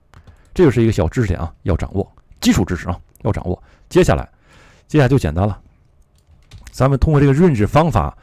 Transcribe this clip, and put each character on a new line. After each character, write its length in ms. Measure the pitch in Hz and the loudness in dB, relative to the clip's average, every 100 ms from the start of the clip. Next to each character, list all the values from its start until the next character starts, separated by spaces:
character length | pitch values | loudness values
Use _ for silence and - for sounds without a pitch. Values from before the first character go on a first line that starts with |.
| _ - - _ _ | _ -20 -20 _ _
这 120 | - | 2
就 80 | 170 | 2
是 100 | 117 | 4
一 40 | 113 | 0
个 40 | |
小 180 | 104 82 | 0 -2
知 120 | - | -2
识 80 | 107 | -4
点 100 | 76 | -4
啊， 160 | 80 - | -8 -10
要 140 | - 80 | -6 -4
掌 120 | - | -4
握， 180 | 95 - _ _ - | -8 -8 _ _ -4
基 120 | 233 | -2
础 120 | 233 | 0
知 100 | 95 | -2
识 140 | 90 - | -6 -8
啊， 100 | 90 - _ | -10 -12 _
要 80 | 120 | -6
掌 160 | - - | -6 -6
握。 160 | 90 _ _ _ | -10 _ _ _
接 140 | 170 | 0
下 140 | 175 80 | 2 0
来， 120 | 60 _ _ _ _ _ _ | -4 _ _ _ _ _ _
接 100 | 151 | 0
下 60 | |
来 40 | 123 | 2
就 80 | 131 | 2
简 160 | 85 | 0
单 140 | 78 104 | -2 -4
了。 140 | - - _ _ _ _ _ _ _ _ - - | -4 -14 _ _ _ _ _ _ _ _ -20 -20
咱 180 | - 131 | -2 0
们 80 | 139 | 2
通 140 | - | 2
过 80 | 147 | 4
这 60 | 143 | 4
个 60 | |
range 320 | 135 180 123 | 4 2 2
方 240 | 104 - 165 | 0 2 0
法， 280 | 110 73 - | 0 -4 -10